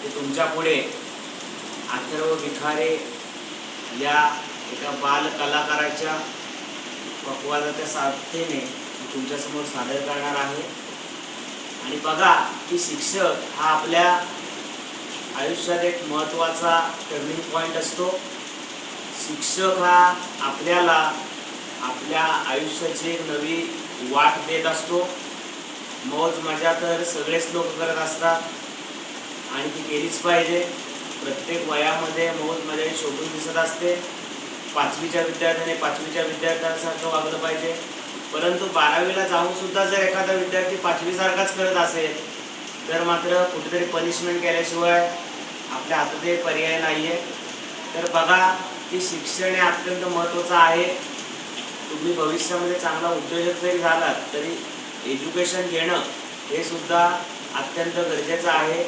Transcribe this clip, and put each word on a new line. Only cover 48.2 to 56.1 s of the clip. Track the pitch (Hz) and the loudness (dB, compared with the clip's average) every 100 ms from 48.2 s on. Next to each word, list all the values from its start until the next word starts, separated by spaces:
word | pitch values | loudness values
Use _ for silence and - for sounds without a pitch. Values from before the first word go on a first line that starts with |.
| 165 180 185 185 - - - | 6 6 6 4 -4 -8 -4
की | 180 | -2
शिक्षण | 180 160 - - 185 190 | -2 -4 -4 0 0 4
हे | |
अत्यंत | 175 160 180 180 180 | 4 2 -2 -2 0
महत्त्वाचं | 175 170 170 170 175 | 0 0 0 2 8
आहे. | 165 170 180 180 - - - - - - - - - | 8 8 4 0 -6 -8 -10 -10 -10 -8 -10 -10 -8
तुम्ही | 156 165 | -2 0
भविष्यामध्ये | 165 151 170 - 180 175 175 | 2 2 2 0 0 2 0
चांगला | 170 160 170 | 0 0 0
उद्योजक | 170 - 170 175 175 | 0 0 0 0 2
जरी | 180 180 | 2 2
झालात, | 170 165 165 - - | 4 4 2 0 -2
तरी | 147 160 170 - - - - 123 | -4 -4 -4 -8 -10 -10 -8 -4
एज्युकेशन | 135 147 175 175 185 180 | -2 -2 0 0 2 0
घेणं | 165 165 180 - | 0 2 2 -2